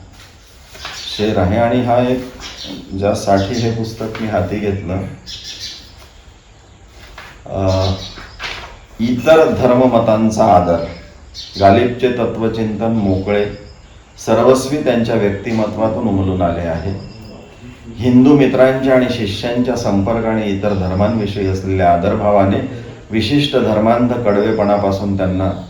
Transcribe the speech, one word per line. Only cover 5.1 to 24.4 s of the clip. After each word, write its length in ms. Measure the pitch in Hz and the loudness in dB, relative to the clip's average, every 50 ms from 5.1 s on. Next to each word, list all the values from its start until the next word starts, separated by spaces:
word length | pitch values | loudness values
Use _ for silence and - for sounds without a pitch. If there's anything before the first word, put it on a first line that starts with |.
| - - - - - - - - - - - - - - - - - - - - - - - - - - - - - - - - - - - - - - - - - - - - - - - | -12 -14 -16 -16 -16 -16 -16 -16 -16 -14 -14 -16 -16 -16 -20 -20 -20 -20 -20 -20 -20 -20 -20 -20 -20 -20 -20 -20 -20 -20 -20 -20 -20 -20 -20 -20 -20 -20 -20 -20 -20 -20 -20 -20 -20 -20 -14
अ, 460 | - - 95 98 95 92 95 95 95 95 - - - - - - - - - - - - - - - - - - - - - | -8 -6 -2 0 0 2 2 0 0 -2 -4 -8 -12 -16 -18 -18 -20 -16 -12 -10 -10 -10 -12 -14 -16 -18 -20 -20 -20 -6 -4
इतर 500 | 113 123 127 117 120 156 160 160 160 151 | -2 -2 0 0 4 6 6 6 6 4
धर्ममतांचा 960 | 110 - 131 123 123 123 131 127 120 113 113 117 107 110 113 110 101 101 110 | 2 0 2 2 4 4 4 4 4 2 2 2 2 2 2 2 2 2 4
आदर. 320 | 107 95 90 87 87 85 80 - - - - - - - - - - - - - - - - | 6 6 4 4 2 0 -2 -2 -6 -10 -14 -18 -20 -20 -20 -20 -20 -18 -18 -18 -14 -4 2
गालिबचे 480 | 98 98 104 120 123 123 - - 131 127 | 4 6 6 6 4 0 0 0 0 0
तत्वचिंतन 760 | 120 117 110 101 - 110 113 110 - 113 110 107 104 98 113 | 0 0 -2 -2 -2 -2 -2 -2 -2 -2 -4 -4 -2 -2 -2
मोकळे, 640 | 113 117 113 101 98 95 95 98 104 104 101 104 104 - - - - - - - - - - - - - - - | 0 0 0 0 0 0 0 0 0 0 0 0 -2 -4 -10 -16 -20 -20 -20 -20 -20 -20 -20 -20 -20 -20 -10 -2
सर्वस्वी 580 | - 113 110 123 127 131 131 - - 147 151 135 | 0 2 4 6 4 4 4 2 -2 -4 -2 0
त्यांच्या 300 | 131 120 117 113 - 117 | 0 0 0 0 0 0
व्यक्तिमत्वातून 920 | 107 101 101 95 - - 120 113 110 107 101 95 104 110 110 - 120 117 110 | 0 0 0 -2 -2 -4 -4 -2 -2 -2 -2 -2 -2 -2 -2 -2 -2 -2 -2
उमलून 340 | 101 95 95 95 92 92 90 | 0 0 0 0 0 0 0
आले 180 | 85 85 85 | -2 -2 -2
आहे. 320 | 85 82 80 82 82 98 98 98 - - - - - - - - - - - - - - - - - - - | -4 -4 -4 -4 -4 -6 -8 -8 -10 -14 -16 -18 -18 -18 -18 -20 -20 -20 -20 -20 -20 -20 -20 -20 -18 -16 -10
हिंदू 420 | 123 123 127 123 123 131 147 147 139 | -2 0 4 6 6 8 8 8 6
मित्रांच्या 560 | 135 127 131 123 131 131 135 135 131 135 131 | 6 4 4 4 4 4 4 2 2 2 4
आणि 120 | 127 123 117 | 4 2 2
शिष्यांच्या 640 | 120 117 110 101 98 - - 120 120 123 123 127 117 | -2 -2 -4 -4 -4 -4 -4 -4 -2 0 0 -2 -2
संपर्काने 720 | 110 - 110 98 98 98 117 113 113 107 113 110 110 107 | -2 -2 0 0 0 0 0 0 0 0 0 -2 0 0
इतर 280 | 104 98 95 107 104 104 | -2 -2 -2 -2 -2 0
धर्मांविषयी 720 | 92 90 90 92 95 104 110 117 110 101 95 - 101 98 | 0 -2 -2 0 0 0 2 2 0 -2 -2 -4 -2 -2
असलेल्या 460 | 95 95 95 - 95 95 92 90 98 98 | -2 -2 -2 -2 -2 0 2 4 4 4
आदरभावाने 1000 | 85 87 104 110 - 101 104 104 98 98 98 110 139 - - - - - - - - - - | 4 2 0 0 0 2 2 4 4 4 4 2 0 -2 -6 -10 -12 -14 -16 -18 -18 -12 -6
विशिष्ट 460 | 107 113 98 - 143 143 147 - - | -4 -2 -2 0 0 0 0 2 0
धर्मांध 560 | 127 110 107 107 107 107 113 117 120 123 123 123 | 0 2 2 2 2 2 2 2 2 2 0 0
कडवेपणापासून 1040 | - - 104 101 101 | 0 0 0 2 2